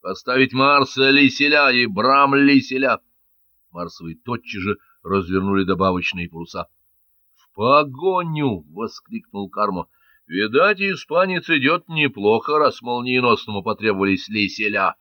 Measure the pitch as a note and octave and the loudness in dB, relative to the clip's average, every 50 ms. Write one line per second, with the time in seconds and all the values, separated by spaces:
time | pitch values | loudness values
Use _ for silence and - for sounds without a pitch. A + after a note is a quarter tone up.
0 | - F2+ G2 - _ B2+ B2+ C3 C3 B2+ A2 C3 C3+ C#3 C#3+ C#3+ C3+ - - C3 | -8 -10 -10 -10 _ -2 0 0 0 0 2 0 2 2 4 2 2 0 0 0
1 | C3+ C3+ C3+ C#3+ C#3+ C3 C3 - C#3+ D3 D3 D3 C#3+ C3+ B2 B2 A#2+ A2 G2 F#2+ | 2 4 6 6 4 4 2 2 0 2 4 4 4 4 4 2 0 0 0 0
2 | A2 C3 C3+ C#3 C#3 C#3 C#3 C#3 C#3 C#3 C#3+ C3+ B2+ - C3 C3 C3+ B2+ A#2 - | 0 2 4 4 4 4 4 4 4 6 6 4 4 2 -4 -2 0 0 -2 -2
3 | _ _ _ _ _ _ _ _ _ _ _ _ _ _ _ E2+ F2 E2+ - - | _ _ _ _ _ _ _ _ _ _ _ _ _ _ _ -10 -10 -10 -12 -14
4 | E2+ E2 D#2+ - _ A#2+ A#2+ A#2 _ - - G2+ F2+ G2+ G#2 - _ _ _ _ | -14 -14 -14 -14 _ -8 -8 -8 _ -12 -12 -8 -4 -4 -6 -6 _ _ _ _
5 | _ F2 F#2+ G2 F#2 E2+ F#2 F#2+ F#2+ G2 G2 G2 F#2+ F2+ F#2+ E2+ F#2+ F#2+ F#2 F2+ | _ -2 -2 -2 -2 0 -2 -2 0 0 0 0 2 0 0 0 0 0 0 -2
6 | F2 - - F2+ F2 E2+ E2 E2 E2+ - - F2+ E2+ _ _ _ _ _ _ _ | -4 -6 -6 -6 -10 -10 -10 -14 -14 -12 -10 -12 -12 _ _ _ _ _ _ _
7 | _ _ _ _ _ _ _ _ _ _ _ G2 G#2+ B2 C#3 D3 D3+ C#3+ B2+ C3+ | _ _ _ _ _ _ _ _ _ _ _ -4 0 4 4 4 2 2 -6 -2
8 | E3 F#3+ F#3+ F3+ F3 E3 D#3 D3+ D3 C3+ G#2 E2+ D2+ D2 D#2 F#2 A2+ A2 - - | -2 0 0 0 -2 -2 -2 0 0 0 -2 -2 -8 -16 -10 -10 -10 -10 -10 -14
9 | _ _ A2+ A2+ _ _ - G2+ G2+ F#2 - G2+ G#2 G2+ F#2+ F2 E2+ _ _ _ | _ _ -14 -14 _ _ -10 -10 -10 -8 -4 -2 -2 -2 -2 -6 -8 _ _ _
10 | _ _ _ _ _ _ D#2+ F#2 G#2 G#2+ A2 C#3+ F3 G3+ G#3 F3+ D4+ D4 F#3 C#3 | _ _ _ _ _ _ -4 -4 -2 0 2 2 2 2 2 0 -2 -4 -4 -6
11 | - _ D#3 E3+ F#3+ F#3+ F#3 E3+ - - E3 D3 B2+ C#3 E3 F3+ _ - D#3+ D#3 | -8 _ 0 0 0 0 -2 -6 -2 0 0 2 2 0 0 0 _ -6 -2 -2
12 | D3+ C3 - G#2 G2+ G#2 A2 A2+ - D3 D3 D3+ D3+ C#3+ D3 - A#2+ A#2+ A#2+ A#2+ | -2 -2 -2 0 2 2 2 2 0 0 0 2 2 2 0 -2 -8 -6 -6 -6
13 | A#2+ B2+ B2+ B2+ B2 A#2+ A2+ - - - G#2+ G2+ F2 G#2+ G#2+ - G#2+ A2 G2 F#2+ | -4 -2 0 2 2 2 2 0 -2 -8 -8 -6 -4 -6 -6 -2 -2 -2 0 2
14 | G2 G2 G2 F#2 - - G#2+ G#2+ G#2 F#2+ - - G#2+ G#2+ G#2 G2+ F#2+ F2 - _ | 2 0 0 0 -2 -6 -4 -2 -2 -2 -4 -4 -6 -4 -2 0 0 -2 -2 _